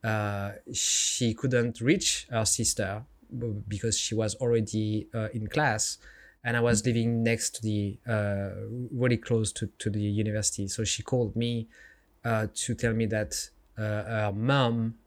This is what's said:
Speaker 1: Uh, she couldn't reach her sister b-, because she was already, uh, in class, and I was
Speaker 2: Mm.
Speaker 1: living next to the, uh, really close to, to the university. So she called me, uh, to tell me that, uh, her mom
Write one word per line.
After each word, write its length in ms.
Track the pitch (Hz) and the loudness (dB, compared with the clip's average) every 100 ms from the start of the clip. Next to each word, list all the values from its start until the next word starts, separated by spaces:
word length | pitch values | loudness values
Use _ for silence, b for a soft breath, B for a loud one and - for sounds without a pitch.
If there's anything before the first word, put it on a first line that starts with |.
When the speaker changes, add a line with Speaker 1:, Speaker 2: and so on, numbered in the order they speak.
Speaker 1:
Uh, 480 | 113 107 104 101 101 101 - | 0 0 0 -2 -6 -8 -8
she 600 | - - - - - 120 | -4 0 2 0 2 0
couldn't 480 | 110 135 123 120 - | 2 2 2 2 0
reach 460 | 117 190 - - - | 2 2 2 -2 -2
her 160 | 117 107 | -2 0
sister 580 | - 107 - 98 104 123 - _ 123 | 2 0 0 -2 -4 -10 -20 _ -8
b-, 160 | 117 104 101 | -6 -6 -6
because 300 | 101 113 107 | -4 -2 -2
she 160 | - | -2
was 220 | 107 110 101 | 0 -2 0
already, 720 | 123 117 104 110 107 107 - 117 | 2 2 2 0 0 -2 -4 -4
uh, 140 | 107 | -4
in 140 | 127 107 | -4 -2
class, 500 | - 147 107 - - B B B B | 0 2 2 -2 -4 B B B B
and 120 | 123 120 | -2 2
I 40 | |
was 240 | 120 113 | 4 4
Speaker 2:
Mm. 20 | 127 | 4
Speaker 1:
living 380 | 117 113 117 | 2 2 2
next 320 | 113 113 - - | 2 2 0 -4
to 60 | |
the, 340 | 110 104 101 - - | -2 0 0 -4 -2
uh, 440 | 110 104 98 98 95 104 120 123 | 0 0 -2 -4 -6 -8 -8 -6
really 260 | 131 123 117 | 0 2 2
close 340 | - 117 107 | 2 2 2
to, 120 | - 104 _ | -2 -8 _
to 100 | - | -4
the 120 | 104 | 0
university. 680 | 104 101 107 107 104 - 98 | 0 2 0 0 -2 -2 -6
So 160 | - | -2
she 180 | 110 - | -2 -2
called 340 | - 127 113 107 | 0 0 0 0
me, 320 | 117 120 113 B B B B _ | 0 -2 -4 B B B B _
uh, 240 | 120 113 107 | -2 0 0
to 220 | - - 117 | -4 -4 0
tell 180 | 117 | 2
me 140 | 110 110 | 2 2
that, 420 | 107 107 - - _ _ - | 0 -2 -4 -8 _ _ -6
uh, 20 | |
her 500 | 110 104 98 113 104 | -2 -2 -2 0 0
mom 680 | 101 117 139 123 117 113 113 | 0 2 4 4 2 0 -4